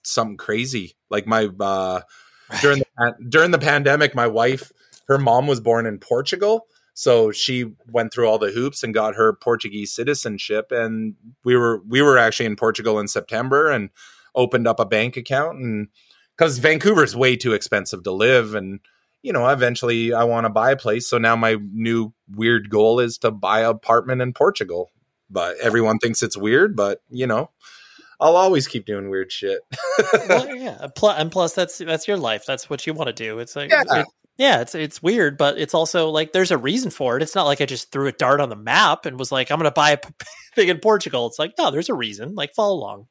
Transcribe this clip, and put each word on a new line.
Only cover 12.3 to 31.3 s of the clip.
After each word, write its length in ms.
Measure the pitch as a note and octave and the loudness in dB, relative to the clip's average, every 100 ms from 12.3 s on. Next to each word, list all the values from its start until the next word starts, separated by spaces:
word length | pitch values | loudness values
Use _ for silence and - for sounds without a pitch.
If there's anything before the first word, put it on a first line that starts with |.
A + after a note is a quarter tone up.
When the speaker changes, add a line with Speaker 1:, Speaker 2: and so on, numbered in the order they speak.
| - A2+ | 2 -4
Speaker 1:
in 100 | G#2 | 0
Portugal 420 | A2+ A2 A2 G#2+ | -2 0 0 -2
in 60 | G2+ | -2
September 640 | G#2 - A2 C3 C#3 D#3 | -6 -4 -6 0 2 2
and 200 | B2+ G2 _ - _ _ | 0 -4 _ -20 _ _
opened 320 | B2+ B2 B2 A#2 | 0 2 2 0
up 140 | A2 | 0
a 60 | G2+ | 0
bank 320 | G#2+ A#2+ B2+ | 0 0 -4
account. 400 | A#2+ C3+ D#3 D3+ | -4 -2 -2 -6
And 300 | B2 G#2+ G#2 _ _ _ _ - | -6 -6 -6 _ _ _ _ 0
'cause 180 | E3 B2+ | 0 2
Vancouver's 580 | D3+ D#3 G3+ F#3+ C#3 | 2 4 4 4 4
way 220 | A#2+ B2+ B2 | 4 2 2
too 160 | B2+ | 0
expensive 500 | G#2 - G#2 F#2 F#2+ | -2 0 -2 -2 -8
to 80 | F#2+ | -6
live. 420 | F#2+ A#2 B2+ G#2+ | 2 4 4 2
And, 260 | G#2+ F#2+ G2 _ _ _ _ | -6 -8 -12 _ _ _ _
you 140 | C4+ | -4
know, 120 | D3+ B2 | 0 2
eventually 680 | C3 B2 A#2+ B2 A#2 A2+ | 2 0 0 -2 0 0
I 100 | A#2 | 0
wanna 240 | A#2 A#2 A#2 | 2 2 0
buy 220 | G#2+ A#2+ | 2 2
a 60 | C#3 | 0
place. 300 | A#2 A2+ - | 0 -4 -2
So 120 | A#2+ | 0
now 180 | A2+ A#2 | 2 2
my 200 | A2+ A2 G2+ | 2 0 -4
new 420 | A2 A2+ A#2 A2 _ _ | -6 -2 -2 -2 _ _
weird 360 | G2+ A2+ A2+ G#2 | -2 2 2 2
goal 280 | G#2+ A2 A#2+ | 2 4 4
is 200 | A#2+ - | 0 0
to 120 | A#2 | -4
buy 300 | G#2 F#2+ G#2+ | -2 0 2
an 60 | A2+ | 2
apartment 560 | A2 - A#2 B2+ B2+ | 0 2 2 2 -4
in 100 | B2+ | -4
Portugal. 580 | - E3 G3 F#2+ F2 F#2 _ _ _ _ | 2 0 0 -6 -6 -8 _ _ _ _
But 300 | F#2+ F2 F2 | -6 -4 -2
everyone 400 | A#2+ A#2 A2 A2 | 0 2 2 0
thinks 240 | A#2 A#2 | -2 -2
it's 160 | A2+ G2+ | -6 -4
weird, 360 | G#2 C3 G#3 | 2 4 4
but, 280 | A2 G2+ - _ | 2 -2 -2 _
you 160 | B2 B2+ | -6 -2
know, 240 | A2 D#3+ _ - - - _ - - | -2 -4 _ -20 -20 -20 _ -20 0
I'll 180 | D#3 F3 | 4 6
always 300 | F#3+ D#3+ C3 | 4 2 0
keep 200 | A#2 G2+ | -8 -8
doing 240 | G2+ G2 | -8 -4
weird 200 | F#2+ F#2 | -6 -6
shit. 300 | - G2 F#2+ - | -6 -6 -6 -8
<laughs> 40 | - C5+ C#5 - - F#3 | -10 -4 0 2 0 2
Speaker 2:
Well, 260 | F3 C#4 | 0 0
yeah. 320 | B3+ B3+ - C#3 | -10 -12 -12 -16
Pl-, 160 | - G#3 | 0 0
and 200 | D3+ D#3+ | 2 -2